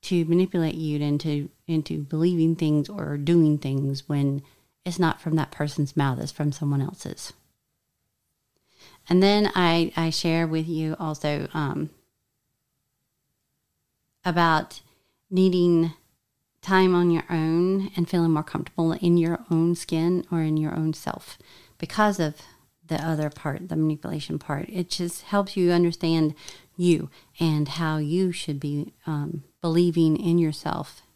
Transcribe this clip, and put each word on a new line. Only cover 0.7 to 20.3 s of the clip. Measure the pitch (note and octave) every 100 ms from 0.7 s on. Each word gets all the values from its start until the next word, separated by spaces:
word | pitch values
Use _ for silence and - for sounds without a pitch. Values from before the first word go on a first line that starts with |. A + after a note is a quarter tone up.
| -
you | D#3+ D3
into, | D3 D3 D#3+ D3 C#3+ _ -
into | D#3+ D3+ D#3
believing | C#3 D#3 E3+ F3 D#3+ E3
things | D#3 D3+ C#3+
or | G#3 - D3
doing | D3 E3+ D#3 D3+
things | C#3+ C3+ C#3 C3+ -
when | C#3+ C#3 C#3 - _ _ _ -
it's | F3
not | E3+ -
from | - D#3
that | D3+
person's | - D3 - C#3+ -
mouth, | C#3 B2+
it's | C#3
from | - D3
someone | C3+ C#3+ C#3
else's. | C#3 F#3+ - - - - _ _ _ _ _ _ _ _ _ _ _ _ _ _ - _ -
And | F3+
then | G3 G#3 G#3 F#3
I, | F3 E3 E3 -
I | E3
share | D3+ E3+ E3 E3
with | D#3+ D#3+
you | D#3+ D#3+ D#3
also, | D#3+ D3+ D3+ D3 D3
um, | D#3+ C#3+ C#3+ D3+ _ _ _ _ _ _ _ _ _ _ _ _ _ _ _ _ _ _ _ _ _ _ _ F#3
about | E3+ E3+ D#3+ - - _ _ _ _ _
needing | F#3 F#3+ F3+ F3 E3+ E3 D#3 _ _ _ _ _ _
time | - F#3+ F#3 F3
on | F3
your | E3+ -
own | E3+ D#3+ E3 F3+ G3 F#3+ -
and | E3+
feeling | F3 E3
more | D#3
comfortable | D#3 D#3+ E3 - E3
in | E3 F3 F3
your | E3 E3+ -
own | E3 E3 F3
skin | - D#3+ E3 F3+ -